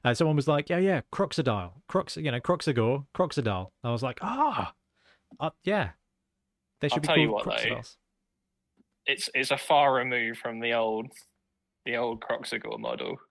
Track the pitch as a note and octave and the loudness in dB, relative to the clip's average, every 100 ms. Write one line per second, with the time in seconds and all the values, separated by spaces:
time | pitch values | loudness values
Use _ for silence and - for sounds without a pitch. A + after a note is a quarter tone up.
0 | B2 A#2+ D#3+ D3+ C#3 D3 D3 F3 F#3+ E3 | 2 4 4 4 2 0 0 2 2 2
1 | - - G3 - C3 G#2 F2+ - - F#3 | -2 -2 -2 0 0 0 -4 -14 -4 -2
2 | - - D3+ B2 - F3 - A#2+ A2+ C#3 | -2 -6 -4 -2 0 0 2 2 2 0
3 | C#3 - F3+ - A#2+ F#2+ F#2 _ A#2+ A#2 | -4 -2 0 0 -2 -2 -6 _ -4 -2
4 | B2+ - F#3+ C4 D4+ - - - _ _ | -4 -6 -6 0 0 0 -6 -10 _ _
5 | _ _ _ - D#3 _ - G3+ G2+ - | _ _ _ -8 -8 _ -2 0 -2 -8
6 | _ _ _ _ _ _ _ _ D3 D3+ | _ _ _ _ _ _ _ _ -2 0
7 | D3+ D#3 C3 G#2 A#2 A2+ A2+ A2+ A#2 - | 2 4 4 2 -2 -2 -2 -6 -10 -20
8 | _ _ _ _ _ _ _ _ _ _ | _ _ _ _ _ _ _ _ _ _
9 | - C#3 - C3 C3 C3+ - D3+ C#3+ C3 | -4 -2 -2 -2 0 -2 4 6 6 4
10 | B2+ B2 A2+ A2+ A#2+ A2+ A#2 A#2 A2+ A2 | 2 0 -2 -4 -8 -4 0 2 2 -2
11 | B2 - - _ _ _ _ _ - A#2+ | -6 -14 -20 _ _ _ _ _ -6 -2
12 | A#2+ A2+ - - - A#2 - A1 A#1 A#1+ | -2 -4 -6 -6 -4 -8 -6 -6 -6 -6
13 | - - _ | -6 -10 _